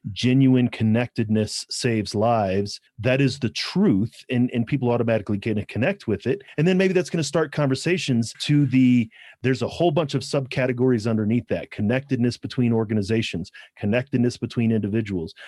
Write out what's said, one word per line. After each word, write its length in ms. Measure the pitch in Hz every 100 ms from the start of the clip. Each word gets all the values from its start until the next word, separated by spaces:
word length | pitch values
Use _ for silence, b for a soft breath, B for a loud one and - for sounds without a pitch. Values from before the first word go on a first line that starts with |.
| -
genuine 560 | 98 123 127 135 127 120
connectedness 960 | - 110 110 123 - 107 107 107 - -
saves 440 | - 127 113 101
lives, 680 | 107 110 117 101 95 101 - _ -
that 220 | 110 131
is 180 | 139 -
the 120 | 113
truth. 760 | - - 175 202 98 110 - -
And, 220 | 123 123
and 140 | 120 120
people 240 | 143 123
automatically 460 | 120 117 113 98 104
gonna 280 | 110 107 98
connect 420 | - 135 104 -
with 200 | 101 -
it. 140 | 139 B B
And 100 | 160
then 100 | 185
maybe 160 | 190
that's 160 | 185 175
gonna 140 | 175
start 300 | 147 170 156
conversations 800 | - 143 131 - 180 143 120 113 -
to 240 | - 147 143
the, 440 | 131 127 123 110 B B B
there's 180 | 120 127
a 60 | 117
whole 240 | - 175
bunch 220 | 156 151
of 100 | 139
subcategories 840 | - 147 135 - 127 123 127 123 107
underneath 380 | 110 104 120 110
that. 240 | 92 -
Connectedness 640 | - 104 123 143 123 120 120
between 380 | - - 120
organizations, 760 | 117 110 110 98 113 113 90 82 B B B
connectedness 580 | 104 117 131 127 120 -
between 380 | 117 - 113
individuals, 600 | 113 101 110 107 95 80 -